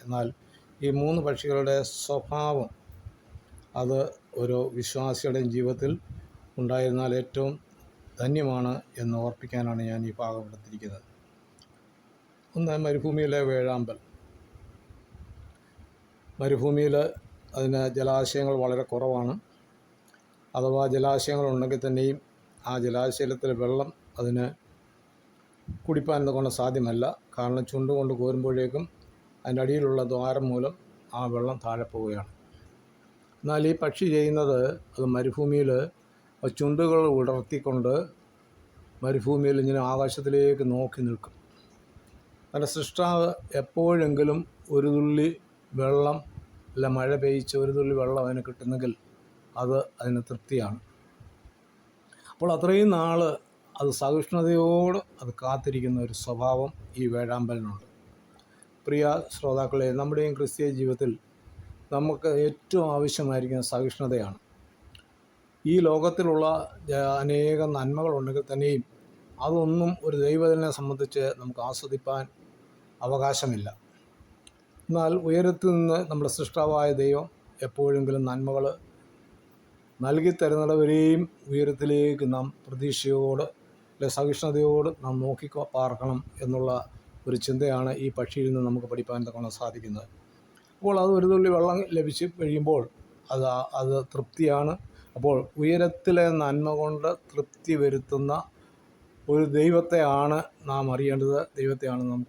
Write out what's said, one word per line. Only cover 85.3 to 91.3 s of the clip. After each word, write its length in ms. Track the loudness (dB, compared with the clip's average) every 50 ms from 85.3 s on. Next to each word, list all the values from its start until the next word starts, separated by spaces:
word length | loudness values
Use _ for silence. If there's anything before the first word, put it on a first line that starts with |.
| -4 -6 -8 -10 -8 -8 -8 -4 -2
പാർക്കണം 480 | -2 -2 -2 -2 -4 -4 -4 -4 -4 -6 -10 -12 -8
എന്നുള്ള 480 | -6 -4 -2 -2 -2 -2 -2 -4 -6 -8 -16 -20 -20 -20 -20 -14 -6 -4
ഒരു 80 | -4
ചിന്തയാണ് 600 | -2 -2 -2 -2 0 0 0 0 0 -2 -2 -4
ഈ 140 | -4 -6 -6
പക്ഷിയിൽ 380 | -4 -4 -6 -6 -4 -2 -2 0
നിന്ന് 180 | 0 0 0
നമുക്ക് 220 | 0 0 -2 -4 -4
പഠിപ്പാൻ 360 | -6 -6 -6 -6 -6 -6 -6
തക്കവണ്ണം 280 | -6 -8 -10 -10 -10
സാധിക്കുന്നത്. 560 | -8 -8 -8 -8 -8 -10 -10 -10 -10 -10 -12 -14 -20 -20 -20 _ _ _ _ _ _ _ _ _
അപ്പോൾ 320 | _ _ 0 2 2 4
അത് 80 | 4 4
ഒരു 180 | 4 6 6
തുള്ളി 240 | 6